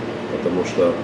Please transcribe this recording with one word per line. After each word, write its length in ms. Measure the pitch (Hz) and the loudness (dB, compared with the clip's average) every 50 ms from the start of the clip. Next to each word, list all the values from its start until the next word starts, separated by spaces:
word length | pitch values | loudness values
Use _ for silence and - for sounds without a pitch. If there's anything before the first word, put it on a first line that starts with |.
| - - - - - - 90 | -6 -6 -6 -6 -6 -4 -4
потому 320 | - - - 90 90 90 | -2 0 0 0 0 0
что, 280 | - - - 90 - - - | 0 2 4 4 4 4 2